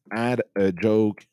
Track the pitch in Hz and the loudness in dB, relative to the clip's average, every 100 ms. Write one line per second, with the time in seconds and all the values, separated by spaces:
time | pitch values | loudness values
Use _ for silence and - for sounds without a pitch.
0 | _ 110 120 120 - 101 95 87 107 110 | _ -4 -2 -4 -4 -2 -2 0 2 2
1 | 107 98 - | 2 -2 -14